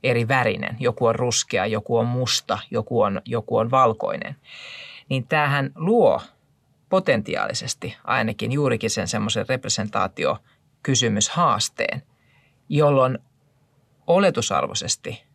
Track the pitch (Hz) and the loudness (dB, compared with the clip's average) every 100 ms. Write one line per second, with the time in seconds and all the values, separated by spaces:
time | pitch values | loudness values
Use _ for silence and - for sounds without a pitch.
0 | 127 120 113 131 117 92 - 113 120 117 | 2 0 2 2 2 0 -6 -2 -2 0
1 | 117 113 123 - - 104 98 107 - 117 | 0 2 0 -2 -2 -2 0 -2 0 0
2 | 117 123 123 - - 95 - 117 110 117 | 0 -2 -2 -2 -2 -6 -4 -6 -2 0
3 | 104 98 - 113 110 117 113 131 127 110 | 2 0 -4 -6 -2 0 2 4 4 2
4 | - - - 143 - - - - - - | -4 -4 -8 -14 -18 -20 -18 -18 -18 -20
5 | _ 131 120 156 147 143 139 139 160 233 | _ -4 0 0 2 0 -2 -4 0 4
6 | 160 69 - _ _ _ _ _ _ 185 | 6 4 -2 _ _ _ _ _ _ 0
7 | 185 120 104 - - - - - 110 - | 2 0 0 -4 -4 -4 -8 -8 -10 -12
8 | - 127 113 104 - 135 143 117 110 - | -4 -2 -2 -2 -4 0 0 0 -2 -2
9 | 95 110 107 113 - 127 - - 104 101 | -4 -2 -2 -2 -2 -4 -2 -4 -2 -2
10 | 98 - 71 - _ _ _ _ - 131 | -4 -2 -2 -2 _ _ _ _ -2 0
11 | 120 104 107 - 170 98 - - - - | 2 0 -2 0 0 2 -2 -4 -4 -4
12 | - _ _ _ _ _ _ 147 147 139 | -10 _ _ _ _ _ _ 2 4 6
13 | 127 127 _ _ _ _ _ _ _ _ | 4 0 _ _ _ _ _ _ _ _
14 | - 175 196 - - 80 - - - - | 2 4 4 2 -2 -2 -2 -4 -4 -6
15 | - 110 _ | -6 -12 _